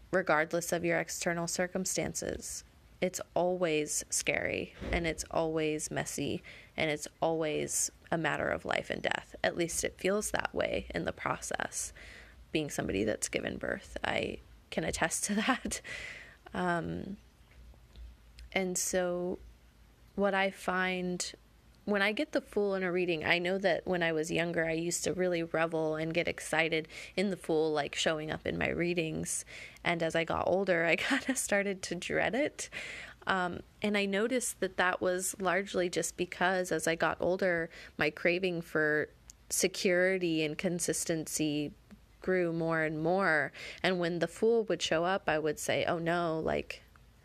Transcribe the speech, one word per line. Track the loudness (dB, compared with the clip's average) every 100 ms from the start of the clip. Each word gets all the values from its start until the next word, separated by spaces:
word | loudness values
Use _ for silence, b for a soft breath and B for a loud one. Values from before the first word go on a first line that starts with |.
| -2 0
regardless | 4 4 4 0 0
of | 0 2
your | 0
external | 0 -4 -2 0 -2
circumstances. | -2 -2 -2 -2 -2 -2 -2 -4 -4 -8 -10 -14 -20 -20 -2
It's | -2 -2 -4
always | 0 2 2 2 2 0 -2 -2
scary, | -2 0 0 0 -2 -4 -8 -2
and | 0 0
it's | -2 -2
always | 0 0 0 0 0 -2
messy, | -4 -4 -4 -4 -4 B B B -4
and | -2
it's | -2 -6 -2
always | 0 0 0 -2 -2 0 -2 -4 -4
a | 0
matter | 0 0 0
of | -2 0
life | -2 0
and | -2
death. | -2 -2 -4 -2
At | 0 2
least | 0 0
it | -4 -2
feels | 0 0 0
that | -2 -2 0
way | 0 0 -2 -4
in | -4
the |
process. | -4 -4 -4 -4 -6 -4 -6 -8 B B B B B -4
Being | -2 -2
somebody | -2 -2 0
that's | 0 0 -2
given | -4 -4 -4
birth, | -4 -6 -6 -6
I | -2 0 -2 -6 -14 -20 -8
can | -4 -2
attest | 0 0 0 -2
to | 0
<laughs> | 2
that. | 0 -2 -8 B B B B B B -10
Um, | -2 0 0 -2 -6 -8 -12 -16 -20 -20 -20 -20 -20 -20 -18 -16 -18 -20 -20 -6
and | -2 -2 -2
so | -2 0 0 -2 -4 -6 -10 -20 -20 -20 -20 -20 -8 0
what | 2
I | 4 2
find | 0 -2 0 2 0 -2 -2 -6 -10 -20 -20 -20 -10 0
when | 2
I | 2
get | 2 0
the | -2
Fool | -2 0 2 2
in |
a | 2
reading, | 2 2 2
I | 2 2
know | 2 2
that | 4 2 2
when | 2
I | 2
was | 2 0
younger, | 0 2 0 0
I |
used | 0 0 0
to | 0
really | 0 2 0
revel | 0 0 2 2 0 0
and | 0
get | 0 0
excited | -2 -2 0 2 0 -2 B B -2
in | 0
the | -2
Fool, | 2 2 4
like, | 2 0 0
showing | 0 0 -2
up | -4 -2
in | 0
my | 0
readings. | 0 0 0 0 -2 -4 -6 B B B B
And | -2 0
as | 0 0
I |
got | 0 0 2
older, | 2 4 2
I | 4 2
<laughs> |
kinda | 2 0 0 -2
started | 0 0 0 -4
to | -6 -6
dread | -2 0 2 2
it. | -2 -4 -10 B B B B B -2
Um, | 0 0 -4 -12 -6
and | 0 0
I | 2
noticed | 2 2 0 -2 -2
that | -2 2
that | 2 2
was | 0 0 -2 -2
largely | 0 2 0 0 0
just | 0 -2 -2
because | -4 0 2 2 0
as | 0 0
I | 2
got | 0 2
older, | 0 2 2 0 -2 B B -2
my | -2
craving | 2 2 2 0 -2
for | -2 0 2 2 0 -6 -20 -20 -6
security | 0 0 2 2 4 4 2 2 2
and | 0 0
consistency | -2 0 0 0 0 -2 -2 -2 0 0 -2 -8 -20 -20 -20 -8
grew | 0 2 2
more | 0 0 2
and | 2 0
more. | 2 4 4 4 2 B B B
And | 0 2
when | 2 2
the | -2
Fool | 2 4 4 4
would | 0
show | 2 2 4
up, | 2 2
I | 2
would | 2 0
say, | 0 2 2
"Oh | 2
no, | 2 2 2 0
like, | 0 0 -2 -10 -18 -20 -20 -20